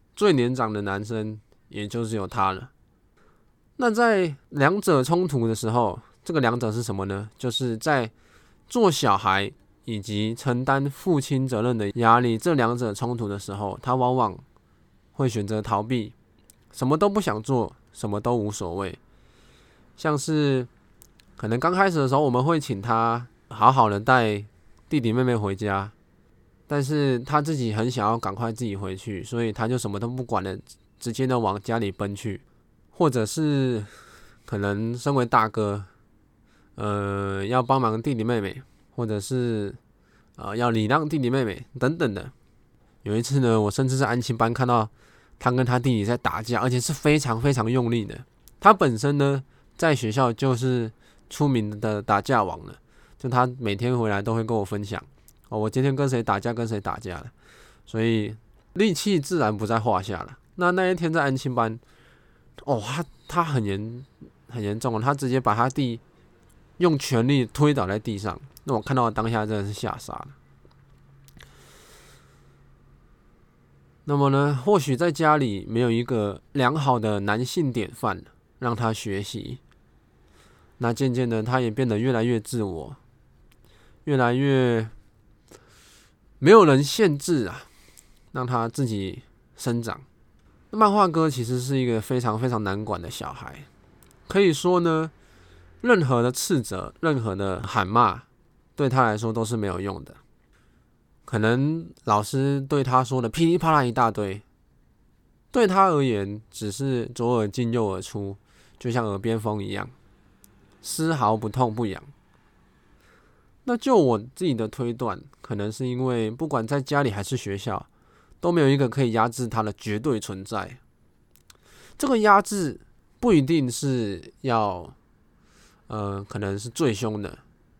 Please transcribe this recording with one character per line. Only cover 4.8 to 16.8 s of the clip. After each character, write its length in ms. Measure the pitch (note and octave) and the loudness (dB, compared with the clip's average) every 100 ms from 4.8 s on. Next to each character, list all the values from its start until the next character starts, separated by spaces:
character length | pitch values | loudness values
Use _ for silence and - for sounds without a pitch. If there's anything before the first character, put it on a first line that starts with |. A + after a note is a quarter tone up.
者 220 | - D3 | 4 4
冲 240 | B2+ E3+ F#3 | 4 2 2
突 200 | C#3 A2+ | 0 0
的 80 | A2 | 0
时 140 | A2+ | 0
候， 300 | A#2+ A2 - - _ | 2 2 -2 -12 _
这 100 | - | -4
个 60 | D#3+ | 2
两 180 | A#2+ A#2+ | 2 2
者 120 | A#2 | -2
是 120 | A2+ | -2
什 120 | A2 G2 | -4 -4
么 100 | G2 | -4
呢？ 240 | G2 G#2+ - | -6 -8 -8
就 120 | B2+ | -6
是 280 | A2 B2 A2+ | -2 -2 -2
在 320 | D#3 C#3+ A2 - _ - _ _ - | 0 0 0 -8 _ -20 _ _ -6
做 240 | A#3+ G#3 | 2 2
小 260 | C#3+ C3 G2 | 4 2 2
孩 340 | G2+ F#2+ G2 - _ _ - | 2 0 -2 -8 _ _ -8
以 140 | A2 | -8
及 340 | G2+ G#2 A2 A#2 | -4 -2 -2 -2
承 280 | C3+ A#2+ | -2 0
担 260 | C3 C#3 C#3 | 0 0 0
父 300 | C#3 F#3+ D#3 | -2 0 0
亲 280 | - C3+ C3 | 2 -2 0
责 140 | A#2 | 0
任 160 | A#2+ A#2+ | 0 0
的 120 | G2+ A#2+ | -2 2
压 240 | A2+ A#2+ | 4 6
力， 180 | B2 A2+ | 4 0
这 160 | F3 | 0
两 240 | D3+ A2+ A#2+ | 2 2 0
者 160 | A#2+ | -4
冲 220 | G2+ A#2+ A#2+ | -4 -4 -4
突 120 | G#2+ | -6
的 120 | G2+ | -6
时 140 | - | -8
候， 240 | G2 G#2 G2+ | -8 -6 -6
他 140 | - C3 | -2 0
往 200 | B2 B2+ | 2 2
往 220 | A2 - - _ _ _ _ _ _ | 0 -4 -16 _ _ _ _ _ _
会 160 | - C3 | -4 -2
选 180 | G#2+ G2+ | -2 -2
择 160 | G#2+ | -4
逃 220 | G#2+ G2+ | -2 -2
避， 300 | A2 B2+ G#2+ - _ _ _ _ _ | -2 -4 -4 -12 _ _ _ _ _
什 160 | - | -4